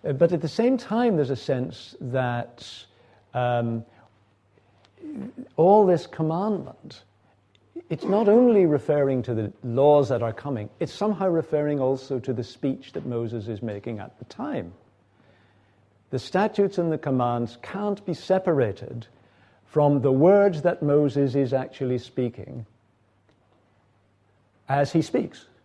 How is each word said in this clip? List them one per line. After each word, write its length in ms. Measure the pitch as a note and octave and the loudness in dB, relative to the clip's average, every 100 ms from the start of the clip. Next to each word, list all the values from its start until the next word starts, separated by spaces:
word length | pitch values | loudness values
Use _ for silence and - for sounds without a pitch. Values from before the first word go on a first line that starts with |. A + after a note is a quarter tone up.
| E3 | -4
Uh, 60 | |
but 220 | C3+ E3+ | 2 2
at 80 | F3 | 2
the 60 | D3+ | -2
same 280 | - A#3+ C4 | 0 2 0
time, 380 | - A3 A#3+ F3 | -2 0 2 2
there's 140 | C3+ | 0
a 80 | C3 | -4
sense 580 | - B2+ B2+ - - - | -4 -4 -4 -10 -20 -14
that, 680 | B2 C3 B2 A#2+ - - - - - _ _ _ _ | -6 -2 -2 -4 -8 -14 -20 -20 -20 _ _ _ _
um, 520 | B2+ B2 A#2+ A#2 A#2 A2+ _ _ _ _ _ _ _ _ _ _ _ D4+ C#4+ A3 - - - | -4 0 0 -2 -6 -10 _ _ _ _ _ _ _ _ _ _ _ -16 -12 -14 -16 -12 0
all 300 | E3+ G#3 G3 | 4 6 4
this 200 | F3 - | 2 -2
commandment, 1000 | - D#3 E3 G#3 G3 C3+ - - - _ _ _ _ _ _ _ E4+ _ | -6 -4 -2 -4 -4 -8 -18 -20 -20 _ _ _ _ _ _ _ -20 _
it's 140 | D#3 | -8
not 240 | - G3+ G#3 | -2 2 6
only 380 | A3+ B3 G#3+ E3+ | 6 6 6 4
referring 580 | D3 - D3 C#3 C3 | 2 2 2 2 0
to 100 | A#2+ | -2
the 200 | A2 G#2 - | -4 -4 -8
laws 460 | B2 A#2+ C#3+ D3 C3 | -4 4 6 6 4
that 120 | A#2+ | 0
are 120 | A2+ | -2
coming, 360 | G#2+ C#3+ A#2+ G#2 _ | -4 -8 -8 -8 _
it's 140 | D#3 | -8
somehow 340 | - G#3+ F3+ F#3+ | -4 -4 0 0
referring 520 | E3 D#3 D3+ D3 D3 | 0 0 -2 0 0
also 400 | C3 C3+ - C3 | 0 -2 -4 -6
to 140 | C3 | -4
the 100 | A#2 | -6
speech 480 | A#2 - C#3 C3 - | -6 -6 -4 -4 -10
that 140 | E3 C3 | -10 -6
Moses 420 | A#2+ A#2 A2+ G#2 | -6 -4 -6 -8
is 140 | G#2+ | -8
making 380 | A2+ G2+ A#2+ G#2+ | -8 -8 -8 -10
at 180 | G2 _ | -12 _
the 60 | - | -20
time. 480 | - C#4+ A3+ F2 F2+ _ _ _ _ _ _ _ _ _ _ _ _ _ | -12 -8 -8 -10 -16 _ _ _ _ _ _ _ _ _ _ _ _ _
The 100 | B2+ | -8
statutes 580 | - F#3 G#3 G#3 G3 G3 | -4 -2 0 0 0 0
and 140 | E3+ | -2
the 60 | D#3 | -2
commands 600 | D3 C3 B2 A#2+ A#2 - | -2 0 0 -2 -4 -8
can't 440 | - G3 G#3 G3+ - | -14 -6 -6 -6 -6
be 80 | |
separated 920 | D3+ - F#3+ F#3 D3+ A2+ F#2+ - A#2+ - _ _ _ _ _ _ | -8 0 0 2 0 0 -4 -12 -14 -16 _ _ _ _ _ _
from 360 | D3+ D3 C#3+ | 2 4 4
the 100 | C3+ | 4
words 500 | C3+ E3+ G3+ G3+ D#3+ | 6 8 8 6 2
that 220 | E3 - | -2 0
Moses 500 | D3 D3 D3 C#3+ C#3 | 2 4 2 2 0
is 200 | C#3 C3 | 0 0
actually 440 | C3 C3 - C3 B2 | -2 -4 -6 -4 -4
speaking 680 | - - B2 - - B2+ A2 _ _ _ _ _ _ _ _ _ _ _ _ _ _ _ _ _ _ _ - | -4 -4 -4 -6 -14 -14 -16 _ _ _ _ _ _ _ _ _ _ _ _ _ _ _ _ _ _ _ -4
as 220 | C#3 C#3+ | -2 2
he 100 | E3 | 0
speaks. 460 | D3+ - - - _ _ | 0 -2 -4 -10 _ _